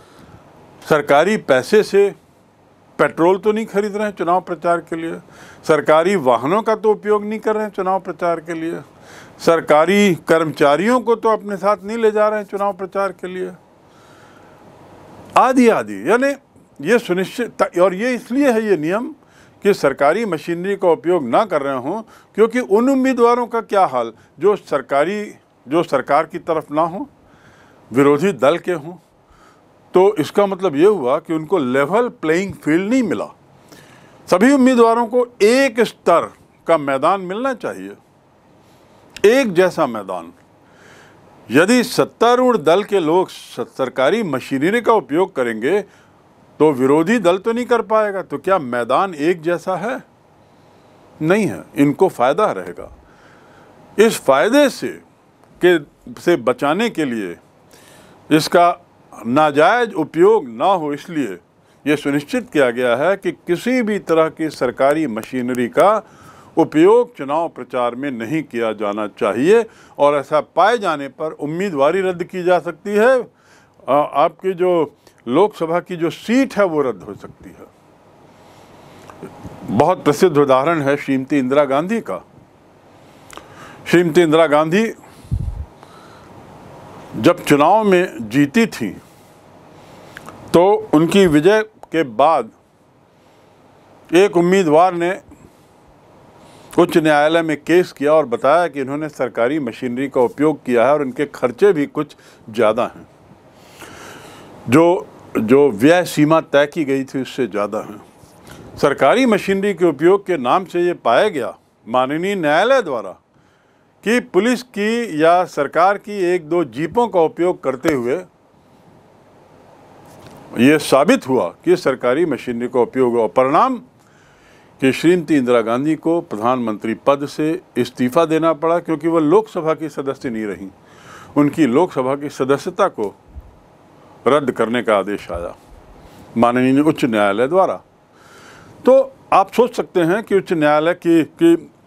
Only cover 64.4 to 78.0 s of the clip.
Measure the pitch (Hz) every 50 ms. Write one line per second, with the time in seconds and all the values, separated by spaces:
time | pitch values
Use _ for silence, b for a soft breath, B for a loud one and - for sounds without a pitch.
64.4 | 160 156 - - 139 123 110 - 131 139 147 160 160 123 107 117 110 - 131 127
65.4 | 120 123 127 123 123 113 - 143 160 196 220 208 - B B B B B B B
66.4 | B B B 165 156 - - 151 170 190 226 247 240 240 - - 143 131 147 160
67.4 | 170 151 127 - 123 123 135 127 120 120 120 123 143 143 127 113 113 107 151 160
68.4 | 147 156 - 117 117 113 107 101 107 101 104 110 107 101 - - 120 104 95 117
69.4 | 135 175 220 233 220 220 b b b b b b 143 143 147 143 135 - 151 147
70.4 | - - - 160 180 208 247 240 202 175 156 143 139 139 - - 156 156 160 -
71.4 | 151 147 160 175 196 208 160 139 135 151 175 196 185 185 180 170 180 180 - 185
72.4 | 170 175 180 170 156 175 165 - - 202 208 202 214 254 262 254 208 - _ b
73.4 | b b b b b b b b - 123 131 147 147 - - 139 156 170 160 _
74.4 | 185 185 190 165 180 180 175 170 147 143 - b b b b b - 117 123 160
75.4 | 202 208 - - 165 160 165 175 165 - 180 165 165 165 - - - - 226 262
76.4 | 269 - - 196 202 180 156 151 139 127 107 90 82 107 98 - - - - -
77.4 | - 95 - - 95 - _ _ _ _ _ _